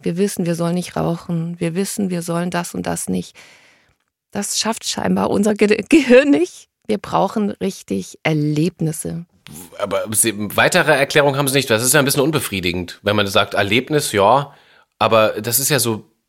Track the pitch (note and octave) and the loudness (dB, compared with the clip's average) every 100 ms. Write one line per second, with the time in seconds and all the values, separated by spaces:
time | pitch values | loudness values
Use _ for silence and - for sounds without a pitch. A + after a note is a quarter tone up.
0 | F3+ E3+ G3+ - E3+ E3 E3+ F3 F3 E3 | -4 -2 -2 -2 -4 -2 -2 -2 -4 -4
1 | D#3+ E3+ - E3+ E3 E3+ E3+ E3 G3 - | -2 -4 -4 -6 -4 -6 -4 -4 -6 -4
2 | G3 F3+ E3+ E3+ F3 F3 F3 F#3 F3 E3+ | -4 -4 -4 -4 -4 -4 -6 -6 -6 -6
3 | - F#3 F3+ - - - _ _ _ _ | -4 -6 -6 -16 -20 -20 _ _ _ _
4 | _ _ _ - G3+ - G#3+ A3+ - - | _ _ _ -10 -6 -4 -4 -6 -8 -6
5 | F#3+ F#3 G3 G3 G#3 G#3 G#3 G#3+ - D#4+ | -4 -2 0 0 0 2 2 2 4 4
6 | B3+ B3 C#4+ C#4+ F4+ - - _ - G#3 | 8 6 6 2 0 -6 -20 _ -6 -6
7 | - E3 F#3+ A3+ G3+ G#3 F#3+ - - G3 | -2 0 0 0 -4 -4 -6 -6 -8 -8
8 | F3+ - - D#3 D3 D3+ E3 - D#3+ D3+ | -8 -6 -2 0 0 0 -2 -2 -6 -4
9 | E3 E3+ F3 _ - - - - G2+ G2 | -8 -10 -14 _ -20 -20 -20 -8 -4 -2
10 | F#2+ A2 A2+ G2+ G#2+ - C3 F3+ D3+ C#3 | -2 0 0 -2 -4 2 4 4 2 2
11 | C#3 D#3 C#3+ C3+ C#3 C3+ - A2 B2+ D3+ | 2 2 2 2 0 0 2 0 2 2
12 | C3+ D3 C#3 D3+ - G2 F2 F2 F2 - | 2 2 2 0 -4 -2 -2 -4 -8 -4
13 | G2+ G#2+ G2 G2+ G2+ - G2+ A2+ C3 D3+ | 0 0 2 2 2 0 2 0 2 -2
14 | C#3+ G#2 G2 C3 D3 - _ _ _ _ | 0 2 4 4 0 -12 _ _ _ _
15 | G#2+ A2 G#2+ - A2+ A2+ C3+ C#3+ A2+ G#2+ | 2 4 2 0 -4 -2 0 0 0 -4
16 | - _ | -8 _